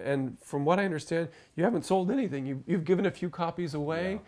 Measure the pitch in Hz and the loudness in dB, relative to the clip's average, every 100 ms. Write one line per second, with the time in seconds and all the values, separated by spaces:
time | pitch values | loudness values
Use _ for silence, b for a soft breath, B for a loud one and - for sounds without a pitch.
0 | 95 139 131 - - 143 143 185 196 156 | -2 0 0 -6 -6 0 4 4 4 -2
1 | - 165 160 B B - 185 208 - 190 | -2 -2 -2 B B 0 2 2 2 2
2 | 185 269 214 135 135 135 - 175 160 185 | 2 0 0 -2 -4 -6 -2 0 2 2
3 | 196 - 180 - 170 170 170 147 147 165 | 2 0 -6 -2 -4 -2 -4 -2 -2 -2
4 | 185 208 | -2 -4